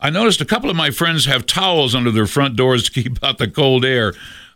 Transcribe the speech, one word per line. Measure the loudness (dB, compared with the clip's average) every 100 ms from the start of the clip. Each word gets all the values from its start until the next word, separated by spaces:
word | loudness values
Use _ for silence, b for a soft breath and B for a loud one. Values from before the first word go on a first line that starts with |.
"I | -4
noticed | 0 0 0
a | -2
couple | -4 -2
of | -2
my | -2
friends | 0 0 0 0
have | -2
towels | -2 -2 0 2 2
under | 0 0
their | 0 0
front | 0 -2 2
doors | 2 2
to | 0
keep | -4 -4 -4
out | -4 -4
the | -4
cold | 0 2 4
air. | 2 0 0 -4 B B B